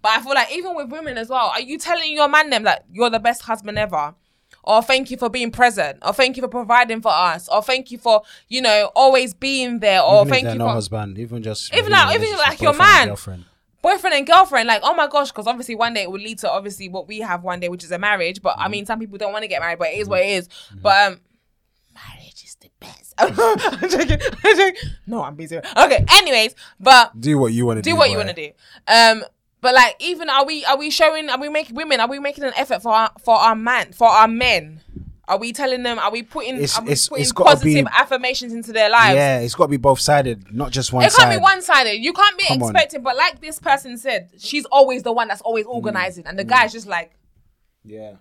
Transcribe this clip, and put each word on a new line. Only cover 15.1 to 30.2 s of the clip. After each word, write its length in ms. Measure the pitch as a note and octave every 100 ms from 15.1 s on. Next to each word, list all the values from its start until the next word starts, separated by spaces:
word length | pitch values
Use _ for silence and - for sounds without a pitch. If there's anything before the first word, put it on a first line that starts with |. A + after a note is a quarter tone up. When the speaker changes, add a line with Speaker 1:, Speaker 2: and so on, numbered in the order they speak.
| D4 C#4
Speaker 1:
'cause 160 | - G#3+
obviously 280 | A#3+ B3 A3
one 180 | A#3
day 80 | A3+
it 80 | F#3
will 80 | F#3+
lead 180 | G#3+ A3+
to 100 | G3+
obviously 380 | E3+ G3+ G3 F#3+
what 180 | F#3 F3+
we 140 | G#3+
have 240 | G#3+ F3
one 160 | F3+ F3+
day, 80 | F3+
which 160 | F3
is 80 | E3
a 60 | F3
marriage. 440 | G#3 G3+ E3+ F#3+
But 160 | F3 -
I 40 |
Speaker 2:
Mm-hmm. 60 | F#3
Speaker 1:
mean, 140 | G#3 G3+
some 120 | A3+
people 180 | A3 G3
don't 140 | G#3
wanna 140 | G#3 G#3+
get 120 | C#3+
married, 180 | E3+ E3+
but 100 | E3+
it 100 | F#3
is 40 |
Speaker 2:
Mm-hmm. 60 | G3+
Speaker 1:
what 100 | F#3
it 60 | G3
is. 180 | G3 F3
Speaker 2:
Mm-hmm. 300 | - - G2
Speaker 1:
But, 300 | G3+ G3 G3+
um, 80 | F3+ _ _ _ _ _ _ _
marriage 500 | _ - - - -
is 120 | - -
the 80 | _ _
best. 340 | - - -
<laughs> 40 | -
I'm 680 | A#3 - A4+ G#4+ - - F#4
joking, 300 | E4 C4+ D4 C5 -
I'm 120 | - F4+
joking. 200 | F#4+ F#4 C#3+ - -
No, 160 | A#3
I'm 120 | C#3 D3
busy. 200 | D#3+ E3
Okay, 460 | - - C#4+ A#3+ -
anyways, 420 | F#4 F4+ B3 A3 - - _
but 400 | G#3 B3+ A3 A2+
Speaker 2:
Do 200 | C3 D3
what 140 | A#2+
you 120 | A#2 A#2+
wanna 140 | A2
Speaker 1:
do 80 | G#2
Speaker 2:
do, 40 | E4
Speaker 1:
what 140 | C#4
you 60 | G3+
Speaker 2:
boy. 40 |
Speaker 1:
wanna 140 | G3
do. 160 | E3 D3+ _ _ - -
Um, 360 | A3+ A3+ A3 G#3 _ _ _
but 140 | B3+
like, 220 | B3+ A#3+ -
even 300 | D4+ E4+